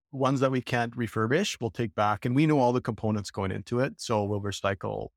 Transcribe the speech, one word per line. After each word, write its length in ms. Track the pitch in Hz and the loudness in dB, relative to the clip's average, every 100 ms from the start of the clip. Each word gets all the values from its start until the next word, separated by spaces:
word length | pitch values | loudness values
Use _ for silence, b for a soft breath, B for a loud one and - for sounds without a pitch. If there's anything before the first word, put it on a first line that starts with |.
| _ | _
ones 260 | 135 131 139 | 0 2 4
that 120 | 135 | 2
we 100 | 131 | 2
can't 340 | - 120 117 123 | 0 -2 -2 -2
refurbish, 640 | 113 110 110 147 208 - | -4 0 2 2 0 -4
we'll 100 | 117 | -6
take 240 | - 113 - | -4 -4 0
back, 280 | 104 104 | 0 2
and 100 | 123 | 0
we 120 | 127 156 | 4 4
know 140 | 151 | 4
all 120 | 123 | 4
the 80 | 123 | 2
components 500 | - 107 110 107 101 | -2 -2 0 0 -2
going 220 | - 95 | -4 -4
into 300 | 98 - 120 | -4 -4 -2
it. 180 | 135 - | -2 -4
So 240 | - 110 | -2 0
we'll 160 | 101 104 | 0 -2
recycle 680 | 101 98 98 98 104 104 110 | -4 -2 -2 -2 -4 -6 -8